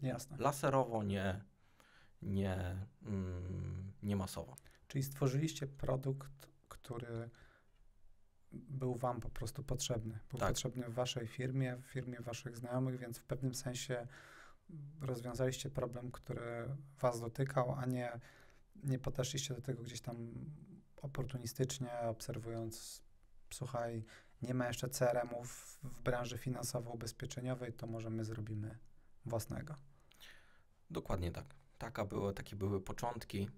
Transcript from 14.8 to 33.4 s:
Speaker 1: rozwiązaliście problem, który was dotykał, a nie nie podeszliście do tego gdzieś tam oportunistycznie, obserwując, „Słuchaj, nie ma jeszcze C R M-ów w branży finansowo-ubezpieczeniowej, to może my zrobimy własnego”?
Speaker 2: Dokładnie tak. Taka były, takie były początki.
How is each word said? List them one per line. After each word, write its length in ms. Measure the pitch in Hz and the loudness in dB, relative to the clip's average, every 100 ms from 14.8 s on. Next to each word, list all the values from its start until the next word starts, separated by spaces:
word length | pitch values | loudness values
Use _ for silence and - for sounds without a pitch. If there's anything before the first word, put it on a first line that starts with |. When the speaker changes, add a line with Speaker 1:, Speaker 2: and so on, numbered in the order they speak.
| 143 156 | -10 -4
Speaker 1:
rozwiązaliście 720 | 135 120 123 120 131 131 - | -2 0 -2 4 4 4 -2
problem, 400 | - 123 123 123 | 0 0 0 -6
który 680 | - - 120 120 117 123 139 - - | -6 -4 -4 -2 -2 -2 -4 -6 4
was 200 | 127 117 | 4 4
dotykał, 520 | 117 - 135 - 127 | 0 0 4 4 4
a 140 | 135 127 | 4 2
nie 340 | 127 120 120 - - - - - - | 2 0 -4 -8 -18 -20 -20 -20 -4
nie 140 | 143 127 | 2 2
podeszliście 560 | - - 131 139 - | 2 2 2 0 -2
do 60 | 120 | -2
tego 220 | 123 120 | -2 -4
gdzieś 180 | 113 123 | -4 -6
tam 160 | - 120 117 123 131 151 - - - - | -6 -6 -6 -6 -8 -10 -14 -16 -18 -10
oportunistycznie, 960 | 139 139 123 123 117 - 120 - 120 120 | -4 -2 -2 -2 -4 0 0 2 -2 0
obserwując, 1040 | 117 113 - 113 117 117 113 - - - - - - - - | 0 0 -4 -4 -2 -2 -4 -6 -10 -12 -16 -20 -20 -20 -12
„Słuchaj, 500 | - 131 127 117 117 110 - - - | -6 -2 0 0 -2 -4 -12 -20 -6
nie 120 | 120 | 0
ma 120 | 127 120 | 4 4
jeszcze 220 | 117 123 | 2 0
C 220 | - 123 | 6 6
R 60 | 120 | 8
M-ów 600 | 120 120 120 - - - | 2 -2 -6 -8 -12 -10
w 160 | 131 117 | -8 -2
branży 340 | 127 120 120 117 | 2 2 2 -2
finansowo-ubezpieczeniowej, 1300 | 131 123 123 123 117 120 113 - 127 - 127 127 123 | -2 0 0 -2 -2 -4 -6 -4 -6 -2 0 0 -2
to 140 | 117 117 | -6 -4
może 240 | 113 113 | -4 -2
my 140 | 113 | 0
zrobimy 540 | 110 113 107 107 110 113 - - - - | 0 -2 -2 -2 -4 -6 -14 -18 -20 -12
własnego”? 500 | 135 117 - 131 135 147 - - - - - - - - - - - | -2 0 0 -4 -4 -10 -12 -20 -20 -18 -18 -16 -20 -20 -20 -20 -6
Speaker 2:
Dokładnie 420 | - - 95 87 | -6 0 2 2
tak. 220 | - - - - - | -2 -8 -14 -20 -8
Taka 260 | 117 - | -4 0
były, 300 | 101 110 101 | 2 4 4
takie 220 | 98 - 104 | 2 -4 0
były 240 | 98 98 | 4 4
początki. 680 | - 110 120 117 - 98 | 2 0 0 -2 -2 0